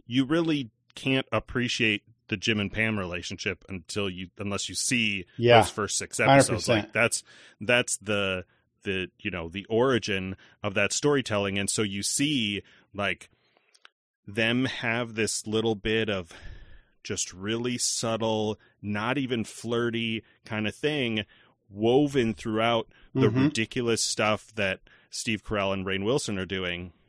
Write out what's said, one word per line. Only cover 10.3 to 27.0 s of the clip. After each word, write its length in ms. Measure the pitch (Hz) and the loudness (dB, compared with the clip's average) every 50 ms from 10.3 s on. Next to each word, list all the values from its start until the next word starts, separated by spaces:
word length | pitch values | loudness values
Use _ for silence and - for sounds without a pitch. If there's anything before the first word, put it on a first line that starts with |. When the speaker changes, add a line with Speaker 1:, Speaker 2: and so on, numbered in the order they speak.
| 95 - - - _ _ - | -8 -10 -14 -20 _ _ -6
Speaker 1:
of 100 | 104 95 | -2 2
that 180 | 104 101 - - | 2 2 2 0
storytelling. 640 | - - 147 143 139 - - 107 101 101 98 98 | 0 2 2 2 2 0 0 0 0 0 0 0
And 120 | 101 98 - | 0 0 0
so 140 | - 117 110 | 0 0 -2
you 200 | 101 98 101 98 | -2 -2 -4 -4
see, 600 | - - - 143 151 147 123 110 104 101 95 - - - - _ _ 104 | -2 -2 0 0 0 0 0 0 -2 -2 -6 -8 -12 -20 -20 _ _ -6
like, 360 | 98 101 95 90 - - - _ _ _ _ _ _ _ _ _ _ - _ _ _ _ _ _ _ _ | -4 -4 -2 -4 -6 -10 -20 _ _ _ _ _ _ _ _ _ _ -20 _ _ _ _ _ _ _ _
them 400 | 104 101 117 113 113 120 127 131 | -6 -2 0 0 2 2 0 0
have 500 | 123 - - 131 113 113 120 120 117 107 | -2 -4 -4 -4 -2 -2 -2 -4 -4 -2
this 320 | 110 107 - - - - | -2 -2 0 -2 -4 -4
little 280 | 107 107 110 107 117 110 | -2 0 0 2 0 -2
bit 340 | 98 - 110 110 113 110 107 | 0 -2 0 0 0 0 0
of 240 | 101 95 87 - - - - - - - - - - - - _ _ _ - | -2 -4 -6 -8 -16 -16 -16 -16 -16 -16 -18 -20 -20 -20 -20 _ _ _ -10
just 280 | - 101 - - - 90 | -8 -6 -6 -6 -8 -8
really 440 | 90 98 107 113 117 120 123 123 | -8 -4 -4 -2 -2 -2 -4 -2
subtle, 800 | 120 - - - - 123 113 113 107 113 110 110 110 107 107 104 - _ _ _ _ | -2 -2 -2 -2 -2 -2 -2 -2 0 0 0 0 0 0 -2 -4 -6 _ _ _ _
not 360 | - 101 104 104 110 120 135 | -6 -4 -4 -2 -2 0 0
even 280 | 143 131 120 127 113 104 | -2 -2 -2 -2 -4 -4
flirty 760 | - - - - 113 117 117 120 117 113 117 113 113 110 107 - _ _ _ _ | -6 -10 -10 -6 -2 -2 0 0 0 -2 -2 -4 -4 -4 -6 -8 _ _ _ _
kind 220 | - 113 107 107 | -6 -4 -2 -2
of 80 | 104 - | -4 -4
thing 480 | - - 147 151 143 123 117 110 107 101 - - _ _ _ _ _ _ - | -2 -2 -2 0 0 -2 0 -2 -2 -4 -6 -12 _ _ _ _ _ _ -16
woven 640 | 98 104 110 117 127 143 147 139 139 135 117 113 104 | -4 0 2 4 6 6 4 4 4 2 2 2 0
throughout 540 | - - 117 107 110 113 117 117 113 - - _ - - _ - | -2 -4 -2 0 2 2 4 2 2 -2 -4 _ -20 -20 _ 2
the 140 | 131 131 | 2 4
Speaker 2:
Mm-hmm. 160 | 117 110 131 135 | 4 4 4 2
Speaker 1:
ridiculous 580 | 156 147 110 110 - - 131 120 117 113 - | 4 2 0 -2 -2 -2 -2 0 2 2 2
stuff 520 | - - - - 107 107 107 - - - - | 0 -2 0 2 2 2 2 0 -2 -8 -4
that 260 | 110 101 95 95 - _ - - - _ _ | -2 -2 -2 -2 -4 _ -18 -20 -20 _ _
Steve 340 | - - - 117 110 101 - | -12 -8 -4 -4 -4 -4 -4
Carell 280 | - 110 101 98 98 98 | -4 -2 0 0 0 0
and 120 | 95 92 | -2 -2
Rainn 180 | 95 95 95 98 | -2 -2 0 0
Wilson 340 | 110 135 151 - 117 104 | 0 0 0 0 -2 -4
are 80 | 92 92 | -4 -4
doing. 460 | 87 98 92 92 87 87 87 90 85 - _ | -4 -4 -2 -2 -2 -4 -6 -8 -12 -14 _